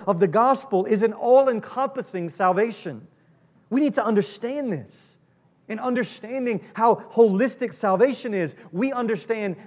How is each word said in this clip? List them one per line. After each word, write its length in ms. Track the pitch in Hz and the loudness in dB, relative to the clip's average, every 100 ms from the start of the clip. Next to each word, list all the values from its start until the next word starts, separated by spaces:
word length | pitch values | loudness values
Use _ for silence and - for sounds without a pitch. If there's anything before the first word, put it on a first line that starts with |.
| - | -2
of 120 | 175 | 2
the 80 | 185 | 2
gospel 580 | 208 254 262 - 185 214 | 4 4 2 0 -4 0
is 180 | 214 | 2
an 100 | 226 | 0
all-encompassing 1160 | - 233 262 269 226 - 247 269 269 - 185 170 | 0 4 6 6 0 -6 -6 -6 -6 -8 -8 -8
salvation. 760 | 147 185 180 226 - 175 117 143 _ _ _ _ _ _ | 0 0 2 0 -4 -12 -14 -16 _ _ _ _ _ _
We 120 | 254 | 0
need 140 | 294 254 | 0 0
to 100 | 220 | 0
understand 640 | 208 202 - 233 285 262 | 0 0 -6 -8 -6 -6
this. 460 | 156 101 - - - _ _ _ _ - | -6 -8 -20 -20 -20 _ _ _ _ -12
In 100 | 214 | -8
understanding 800 | 254 247 226 - 214 262 240 202 - | -4 -2 -4 -8 -10 -6 -4 -4 -6
how 220 | - 226 214 - | 0 2 2 0
holistic 640 | 226 226 190 254 - 247 | 4 4 4 0 -2 -8
salvation 600 | - 208 190 262 233 247 | -2 0 4 2 2 -4
is, 220 | 196 160 - - | -4 -4 -6 -10
we 180 | 175 269 | -4 -2
understand 640 | 247 226 202 - 226 202 160 | -2 -4 -4 -4 -4 -4 -8